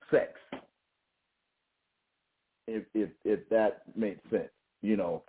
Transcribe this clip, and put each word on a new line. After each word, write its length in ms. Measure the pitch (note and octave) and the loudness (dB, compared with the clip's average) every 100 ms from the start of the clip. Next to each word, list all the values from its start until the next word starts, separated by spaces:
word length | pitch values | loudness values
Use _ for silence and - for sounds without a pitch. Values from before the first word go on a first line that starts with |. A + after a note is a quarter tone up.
| - | 0
sex. 200 | - - - - - - _ _ _ _ _ _ _ _ _ _ _ _ _ _ _ _ _ _ _ - | 2 2 -6 -16 -16 -16 _ _ _ _ _ _ _ _ _ _ _ _ _ _ _ _ _ _ _ -8
If, 160 | A2 - | -8 -4
if, 160 | A2 G2 - | -2 -2 -4
if 240 | - G2+ - | -2 -2 2
that 360 | A2 G#2+ - - - | 2 2 0 -10 -6
makes 240 | G#2+ F2+ - | -4 -6 -4
sense, 200 | G#2 - - _ _ | -4 -4 -12 _ _
you 160 | G2+ G#2 | -2 0
know. 260 | F2 - | 0 -4